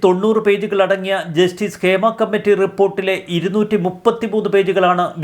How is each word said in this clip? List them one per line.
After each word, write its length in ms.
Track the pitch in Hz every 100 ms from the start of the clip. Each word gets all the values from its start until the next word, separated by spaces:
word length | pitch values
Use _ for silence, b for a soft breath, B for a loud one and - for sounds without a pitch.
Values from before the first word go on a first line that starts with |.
| 185
തൊണ്ണൂറ് 360 | 180 214 220 208
പേജുകൾ 340 | 202 208 196 185
അടങ്ങിയ 300 | 196 190 190 170 156
ജസ്റ്റിസ് 440 | 180 180 202 - 185
ഹേമ 240 | 185 220 220
കമ്മിറ്റി 320 | 220 214 208 190
റിപ്പോർട്ടിലെ 520 | 190 - 196 196 190 185 - 170
ഇരുന്നൂറ്റി 420 | 180 208 214 208 175
മുപ്പത്തിമൂന്ന് 640 | 180 233 226 226 214 190 202
പേജുകളാണ് 520 | 185 190 180 180 175 165